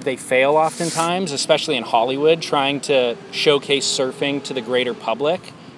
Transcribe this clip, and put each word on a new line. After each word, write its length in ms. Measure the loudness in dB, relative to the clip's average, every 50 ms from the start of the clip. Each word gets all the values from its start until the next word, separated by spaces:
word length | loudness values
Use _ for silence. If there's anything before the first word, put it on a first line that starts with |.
| -4
they 140 | -4 -4
fail 360 | -4 -4 0 2 4 4 4 4
oftentimes, 800 | 4 2 2 0 -2 -4 -4 -2 0 0 0 0 -2 -4 -4 -4
especially 440 | -4 0 2 2 2 2 -2 -2
in 60 | -2 -2
Hollywood, 580 | 2 2 2 2 2 0 2 4 4 4 2
trying 400 | 0 -2 0 0 0 0 -2 -2 -2
to 340 | 2 2 2 2 2 -2 -4 -10 -12 -6
showcase 540 | -2 2 4 2 2 2 0 -2 0 0
surfing 560 | -2 -2 -2 -2 -2 -2 -2 -2 -2 -2 -4 -4
to 100 | -6 -6
the 60 | -6
greater 340 | -4 -2 0 0 0 0 -4
public. 580 | -6 -4 -4 -4 -2 0 -2 -2 -2 -4 -12 -20 -20 -20 -20 -20